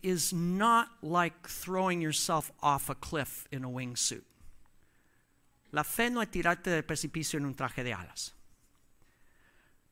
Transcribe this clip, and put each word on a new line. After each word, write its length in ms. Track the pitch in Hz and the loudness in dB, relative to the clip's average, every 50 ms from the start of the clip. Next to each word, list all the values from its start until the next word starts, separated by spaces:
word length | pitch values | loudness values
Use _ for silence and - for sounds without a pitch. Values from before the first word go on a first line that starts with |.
| - | 0
is 280 | 185 185 160 - - | 0 2 2 2 0
not 580 | 185 165 170 175 180 196 214 233 226 175 170 - - - | 0 0 2 2 2 4 6 6 6 6 4 2 -4 -10
like 460 | - 156 170 175 175 165 - - - | -4 0 2 4 2 2 0 -6 -14
throwing 540 | - - - - 180 185 185 190 185 175 170 | -12 -10 -8 -6 -2 0 2 2 2 2 2
yourself 500 | 160 156 143 - - - 170 156 - - - - | 2 0 0 0 2 2 2 0 0 -2 -6 0
off 260 | 147 147 143 139 - | 2 2 2 2 0
a 80 | - 135 | -4 -6
cliff 520 | - - - 175 147 127 - - - - - | -6 -6 -4 -2 -2 -2 -4 -6 -12 -12 -10
in 120 | 143 131 131 | -8 -6 -6
a 60 | 127 | -6
wingsuit. 540 | 123 127 127 123 120 - - - 117 - - _ _ - - - - - - - - - - _ _ _ _ _ _ _ _ _ _ _ _ _ _ _ _ - | -6 -6 -6 -4 -2 -2 -2 -2 -2 -4 -12 _ _ -20 -20 -18 -18 -20 -20 -20 -20 -20 -20 _ _ _ _ _ _ _ _ _ _ _ _ _ _ _ _ -4
La 100 | - 151 | -2 -2
fe 280 | 151 - - - 233 240 | -2 0 0 0 2 2
no 120 | 247 240 | 2 0
es 60 | 214 | -2
tirarte 380 | - - 175 165 170 180 - - | -2 0 0 2 2 2 2 0
del 180 | 185 170 156 151 | 0 0 0 0
precipicio 560 | - 156 - - 139 - 165 151 - - 151 | 0 -2 -2 -4 -4 -4 -4 -4 -2 -2 -2
en 60 | 143 | -2
un 100 | 139 131 | -2 -4
traje 280 | - 131 120 - 139 123 | -4 -4 -4 -4 -4 -4
de 100 | 123 107 | -4 -4
alas. 400 | 90 90 - - - - - - - - - - _ _ _ _ _ _ _ _ _ - _ _ _ - - _ _ _ _ _ - _ _ _ _ _ _ | -6 -8 -10 -10 -10 -10 -10 -12 -18 -20 -20 -20 _ _ _ _ _ _ _ _ _ -20 _ _ _ -20 -20 _ _ _ _ _ -20 _ _ _ _ _ _